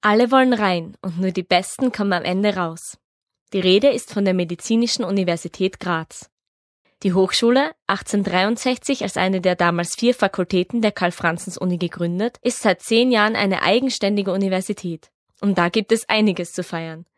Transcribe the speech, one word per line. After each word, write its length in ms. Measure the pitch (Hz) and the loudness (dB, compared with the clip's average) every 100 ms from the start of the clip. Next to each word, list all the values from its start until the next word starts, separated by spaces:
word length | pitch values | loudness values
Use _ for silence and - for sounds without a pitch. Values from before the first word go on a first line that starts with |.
| 214 | 2
Alle 220 | 214 240 | 2 4
wollen 240 | 262 254 | 4 4
rein 400 | 233 208 175 165 - | 2 0 -2 -6 -10
und 180 | 190 165 | -8 -4
nur 120 | 190 | -2
die 100 | 180 | -2
Besten 500 | 175 180 190 - 262 | 2 0 0 -2 -2
kommen 220 | 220 202 | 0 0
am 100 | 180 | 0
Ende 320 | 160 185 208 185 | 0 0 0 0
raus. 440 | 170 165 - - _ _ _ _ _ | -4 -6 -16 -18 _ _ _ _ _
Die 60 | 196 | 0
Rede 280 | 185 190 277 | 4 6 4
ist 260 | 254 - | 2 -4
von 100 | - | -2
der 120 | 196 185 | 0 0
Medizinischen 680 | 170 170 - 226 233 - | -2 -6 0 0 0 -2
Universität 760 | 190 196 180 170 170 - 185 - | -2 0 0 -2 -6 -4 -4 -2
Graz. 500 | 185 165 160 - - _ _ _ _ _ _ _ | -4 -4 -6 -16 -20 _ _ _ _ _ _ _
Die 120 | 196 | 0
Hochschule, 580 | 180 190 - 233 254 302 - - | 2 2 2 4 4 2 -4 -4
achtzehnhundertdreiundsechzig 1120 | 196 - 208 196 180 196 233 262 247 - 277 | -4 -2 -2 0 0 0 0 -2 -4 -2 -4
als 160 | 190 - | -2 -2
eine 240 | 185 190 | 0 2
der 140 | 180 180 | 0 2
damals 400 | 175 170 175 - | 2 0 -4 0
vier 180 | 233 | 0
Fakultäten 680 | 240 202 - 180 185 180 240 | 2 0 0 -2 0 0 0
der 80 | 220 | -2
Karl-Franzens-Uni 880 | - 180 - 175 170 - 170 185 175 | 0 -2 0 -2 -2 -8 -6 -4 -2
gegründet, 580 | 170 - 170 175 226 - | -4 -4 -4 -2 -4 -4
ist 180 | 247 - | -6 0
seit 220 | 214 180 | 0 0
zehn 280 | - 226 254 | 2 2 4
Jahren 240 | 233 214 220 | 4 2 2
eine 280 | 202 185 | 0 2
eigenständige 680 | 156 220 262 - 196 208 196 | 2 2 0 -2 -2 0 0
Universität. 760 | 190 196 185 185 202 175 160 _ _ _ _ | 0 0 -2 -4 -6 -6 -10 _ _ _ _
Und 160 | 202 185 | -2 2
da 120 | 175 | 2
gibt 220 | 220 202 | 0 0
es 160 | 220 - | -2 0
einiges 460 | 214 214 180 175 | 2 2 0 -6
zu 80 | - | -8
feiern. 460 | 175 170 165 160 175 | -8 -8 -10 -14 -18